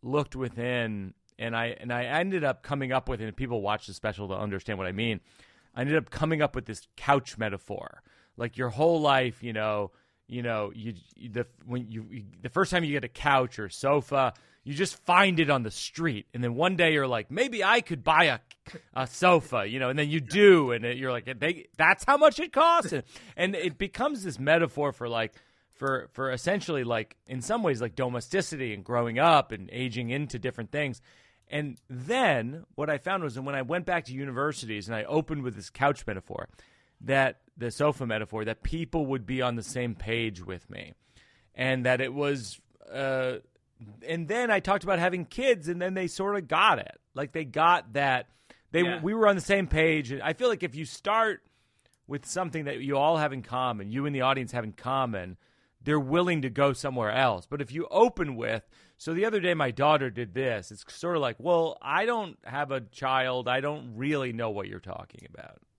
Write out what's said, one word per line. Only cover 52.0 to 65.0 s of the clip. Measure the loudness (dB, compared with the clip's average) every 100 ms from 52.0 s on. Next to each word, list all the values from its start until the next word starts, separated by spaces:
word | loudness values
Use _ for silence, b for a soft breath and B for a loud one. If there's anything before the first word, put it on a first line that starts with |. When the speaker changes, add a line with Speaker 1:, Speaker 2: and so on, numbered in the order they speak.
| -10
Speaker 1:
with | -10 -6
something | -4 -4 -4 -6
that | -6
you | -2 2
all | 4 4
have | 0
in | -2
common, | -6 -2 -2 -2 -4
you | -4 -2
and |
the | 0
audience | 2 2 -2
have | -4 -6
in |
common, | -8 -4 0 0 -4 -8 -14 _ _ _ _
they're | 0 0
willing | 2 2 2 0
to | -2
go | 2 2
somewhere | 2 -4 -2 0
else. | 2 2 2 -6
But | -8
if | -8
you | -8 0
open | 6 6 4 -6 -4
with, | -2 -4 -6 b b b
"So | -6
the | -2
other | 0 0
day | 0
my | 0 0
daughter | 2 4 4 2
did | -4 -6
this," | -2 -2 -2 -6
it's | -18 -18
sort | -8 -2 0
of |
like, | 0 -2
"Well, | 2 4 2 -2
I | -2 0 2
don't | -2 -4 -12
have | -10 -6 -4
a | -4
child. | -6 -6 0 2 2 0 0
I | 0
don't | -2 -6 -10 -6
really | -2 0 -2
know | -4 -4
what | -4 -8
you're | -10
talking | -12 -12